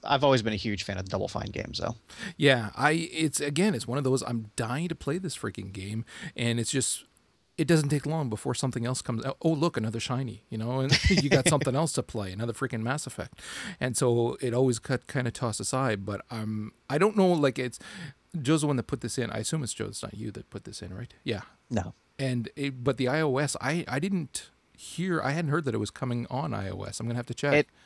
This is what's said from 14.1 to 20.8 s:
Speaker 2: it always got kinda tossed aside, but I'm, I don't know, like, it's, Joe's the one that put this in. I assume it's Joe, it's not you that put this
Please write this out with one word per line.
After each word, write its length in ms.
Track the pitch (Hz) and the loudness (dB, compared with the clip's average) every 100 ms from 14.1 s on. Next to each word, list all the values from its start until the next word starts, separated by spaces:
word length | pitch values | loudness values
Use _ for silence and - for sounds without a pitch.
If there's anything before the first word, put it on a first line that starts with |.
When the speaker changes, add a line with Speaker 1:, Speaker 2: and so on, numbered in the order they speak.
| 120 117 - | 6 4 2
Speaker 2:
it 120 | 127 | 0
always 260 | 117 131 113 | 4 4 2
got 260 | - 127 - | 0 -4 -2
kinda 240 | 143 123 | -2 -2
tossed 300 | - 120 104 | -2 -4 -2
aside, 440 | 123 131 131 104 | -2 0 0 0
but 180 | 98 101 - | -2 -8 -8
I'm, 400 | 113 110 107 107 _ _ | -6 -4 -4 -6 _ _
I 80 | 143 | 4
don't 180 | 196 214 | 4 6
know, 160 | 185 | 6
like, 280 | 170 143 135 | 6 4 2
it's, 180 | 127 - - - 165 - _ 165 | -4 -6 -14 -14 -14 -16 _ -4
Joe's 200 | 131 156 | 2 4
the 60 | 147 | 4
one 100 | 135 | 2
that 100 | - | 0
put 140 | 131 | -4
this 180 | 120 - | -4 -2
in. 100 | 117 | -2
I 100 | 110 | -2
assume 240 | 107 160 | -2 -2
it's 100 | 123 | -2
Joe, 120 | - 104 | -4 -6
it's 160 | 104 | -6
not 140 | - 98 | -10 -8
you 160 | 110 | -8
that 180 | 104 - | -8 -12
put 140 | - | -12
this 180 | - 107 | -12 -12